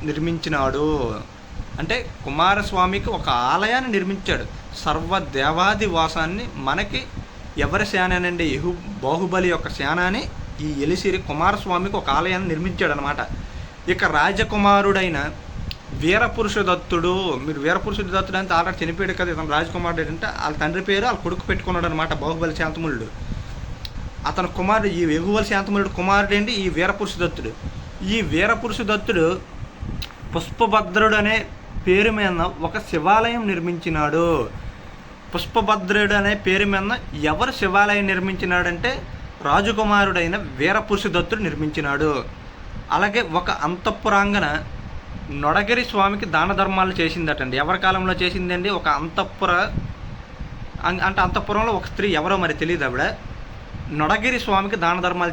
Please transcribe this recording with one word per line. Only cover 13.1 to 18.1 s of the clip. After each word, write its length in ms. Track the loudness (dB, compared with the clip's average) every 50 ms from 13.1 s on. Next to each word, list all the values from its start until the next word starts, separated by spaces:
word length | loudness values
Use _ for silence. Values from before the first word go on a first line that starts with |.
| -2 -2 -4 -4 -6 -8 -8 -8 -10 -10 -12 -12 -14 -6 -2 -2
ఇక 160 | 0 2 2
రాజకుమారుడైన 1300 | 2 4 4 4 4 4 2 0 0 2 4 6 8 8 8 6 6 4 4 2 2 0 -2 -2 -4 -6 -8 -12 -12 -10 -8 -8 -8 -8 -10 -10 -10 -6
వీరపురుష 640 | 0 2 4 4 4 4 2 2 0 0 0 2 2
దత్తుడు, 760 | 2 2 2 0 0 0 0 2 2 2 2 2 0 0 -2
మీరు 260 | -2 -2 -4 -4 0
వీరపురుష 400 | 0 2 2 2 0 -2 -2 -4
దత్తుడు 360 | -2 -2